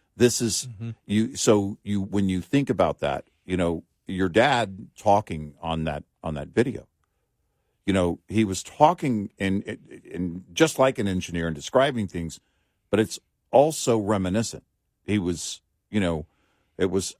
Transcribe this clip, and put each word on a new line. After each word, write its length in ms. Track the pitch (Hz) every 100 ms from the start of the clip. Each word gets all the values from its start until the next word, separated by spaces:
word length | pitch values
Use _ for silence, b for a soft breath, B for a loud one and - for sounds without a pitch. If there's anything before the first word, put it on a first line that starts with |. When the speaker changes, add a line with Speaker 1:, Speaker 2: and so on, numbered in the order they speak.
| _ -
Speaker 1:
this 240 | 120 -
is 260 | 117 - 127
Speaker 2:
Mm-hmm. 180 | 101 117 113 -
Speaker 1:
you. 300 | 104 117 143
So 420 | - 104 98 -
you, 160 | 98 101
when 280 | 95 101 98
you 120 | 90
think 280 | - 139 135
about 280 | 95 82 -
that, 240 | 71 67 - _
you 120 | - 90
know, 280 | 85 82 - _ -
your 200 | 92 92
dad 600 | 104 139 123 104 95 - -
talking 580 | 107 101 - 80 76 -
on 240 | 82 80
that, 200 | 80 73 - -
on 120 | 80
that 140 | 76 73
video, 380 | 113 131 - - _ _ _ _ _ _ _ _ _
you 80 | -
know, 260 | 95 87 - -
he 180 | 104
was 180 | 101 95
talking 680 | - - 151 175 135 110 98 -
in, 240 | 98 98 110 - - -
in 400 | - 87 90 87 -
just 260 | 85 160 -
like 200 | 135 127
an 80 | 101
engineer 400 | 90 - 87 82
and 80 |
describing 540 | 76 - 123 143 123 98
things, 320 | 87 82 - _ _ _ _ -
but 80 | 104
it's 200 | 110 - _ _ -
also 480 | 120 151 151 - 113
reminiscent. 640 | 98 104 92 104 117 - _ _ _ _
He 140 | - 104
was, 420 | 90 82 - - _ _ -
you 100 | 107
know, 260 | 90 80 - _ _ _ _ -
it 120 | 92
was 240 | 95 -